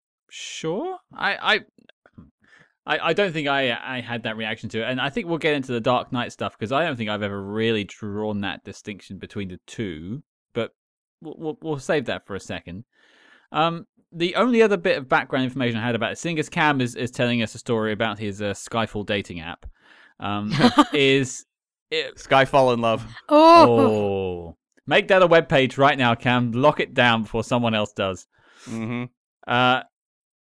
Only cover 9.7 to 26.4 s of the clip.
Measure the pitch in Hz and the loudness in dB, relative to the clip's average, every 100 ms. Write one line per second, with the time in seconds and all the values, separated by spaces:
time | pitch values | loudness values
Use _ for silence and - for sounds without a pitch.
9.7 | - 101 78 90 139 _ _ _ 117 110 | -8 -8 -8 -10 -12 _ _ _ -8 -8
10.7 | _ _ _ _ _ 156 - 156 - 160 | _ _ _ _ _ -18 -10 -10 -8 -8
11.7 | 139 - 156 113 92 - 95 - 90 - | -6 -2 -2 -2 -8 -8 -12 -10 -12 -12
12.7 | 92 - _ _ _ _ _ _ 151 165 | -16 -16 _ _ _ _ _ _ -2 -2
13.7 | 170 - _ _ 165 185 185 247 233 214 | -4 -14 _ _ -4 -2 0 2 4 4
14.7 | 190 185 147 127 160 - 135 127 139 120 | 2 0 -2 0 -2 0 -2 -2 -2 -2
15.7 | 113 120 113 110 107 170 156 - 175 151 | -2 -2 -2 -4 -4 -6 -4 -4 0 2
16.7 | 139 120 - 120 - 123 120 110 120 - | 2 -2 -4 -8 -2 -2 0 -2 -6 -4
17.7 | 113 110 107 113 104 104 98 104 98 - | -2 -2 -2 -4 -4 -8 -6 -6 -6 -6
18.7 | 117 110 107 98 101 - 87 82 - - | -4 -4 -6 -4 -4 -4 -12 -12 -14 -18
19.7 | _ _ _ _ _ 101 104 104 135 240 | _ _ _ _ _ -6 -6 -4 2 4
20.7 | - - 151 135 139 131 - _ _ _ | 4 2 4 4 4 0 -8 _ _ _
21.7 | _ _ 156 135 - - 135 131 139 127 | _ _ -8 -8 -12 2 4 6 4 4
22.7 | 117 113 110 113 - - 302 320 339 269 | 2 0 -2 -6 -16 2 8 10 10 10
23.7 | 117 - 107 101 98 92 87 85 - _ | 6 4 2 0 -2 -4 -8 -12 -18 _
24.7 | _ - 180 185 185 175 165 - 151 127 | _ 0 0 4 4 8 6 6 2 2
25.7 | - 139 135 123 113 127 123 | 4 4 4 2 2 0 0